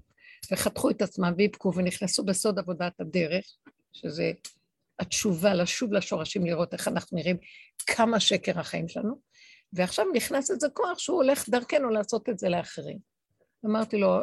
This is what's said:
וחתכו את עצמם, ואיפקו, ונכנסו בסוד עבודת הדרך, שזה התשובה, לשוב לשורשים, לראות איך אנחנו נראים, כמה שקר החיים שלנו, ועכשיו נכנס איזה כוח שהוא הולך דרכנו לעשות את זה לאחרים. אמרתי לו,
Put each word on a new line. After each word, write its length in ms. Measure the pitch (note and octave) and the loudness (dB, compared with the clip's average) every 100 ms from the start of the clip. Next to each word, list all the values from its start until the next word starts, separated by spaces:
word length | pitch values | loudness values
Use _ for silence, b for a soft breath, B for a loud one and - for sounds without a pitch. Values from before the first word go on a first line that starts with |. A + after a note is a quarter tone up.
| - B B B - | -12 B B B -6
וחתכו 380 | F#3 G#3+ - - | -2 0 0 0
את 120 | G#3+ | 2
עצמם, 320 | F#3+ - F3+ E3+ | -2 0 0 4
ואיפקו, 340 | G#3 - G3 | 2 2 -2
ונכנסו 500 | F3 F3+ - F#3 - | 0 -2 0 -2 -2
בסוד 340 | G3 F#3+ A3 G3 | 0 0 0 0
עבודת 420 | F3+ E3+ F3 - | -4 -4 -4 -4
הדרך, 440 | E3+ F3+ D#3+ F3+ - - - _ _ | -2 0 0 -2 -4 -18 -20 _ _
שזה 400 | - E3 D3+ E3 E3 - - _ _ _ - | -12 -10 -2 -2 -2 -12 -20 _ _ _ -10
התשובה, 560 | F3+ - G#3+ E3 G3+ | -4 0 0 4 4
לשוב 380 | F#3 F3 - B3 | 4 0 -2 0
לשורשים, 540 | G3 - F#3 D#3 G#3 F3 | 0 0 -4 -4 -2 0
לראות 260 | E3 E3+ | 0 -2
איך 160 | - - | -2 -2
אנחנו 300 | A#3 - F3 | -2 -4 -4
נראים, 180 | E3 F3+ B B B - - | -2 -2 B B B -10 -4
כמה 340 | - A3+ A3+ | 2 4 4
שקר 400 | - G3+ - E3+ | 2 2 0 -4
החיים 280 | D3+ E3+ E3 | -4 -4 -4
שלנו, 260 | - G#3 C#4+ _ b b b b | -4 -4 -6 _ b b b b
ועכשיו 320 | F3+ F3+ - G4 | -2 -2 2 2
נכנס 360 | C4+ - C#4 C#4 | 2 0 -2 0
איזה 180 | C#4 D4 | -2 -2
כוח 300 | - A4 F4+ | 0 -2 -2
שהוא 180 | - F4+ | -2 2
הולך 320 | C4 C#4 - | 4 2 2
דרכנו 420 | B3 A#3+ D4+ C4 | -2 2 0 2
לעשות 380 | G#3+ G#3 A3+ - | 0 0 -2 -2
את 100 | G3 | -2
זה 100 | F#3+ | 0
לאחרים. 500 | F3 - - D3+ F3 - _ _ _ _ _ G#3+ | 0 -2 -10 -10 -12 -16 _ _ _ _ _ -2
אמרתי 300 | G#3+ A3 G#3+ | 0 0 2
לו, 220 | F#3+ F#3 | 4 4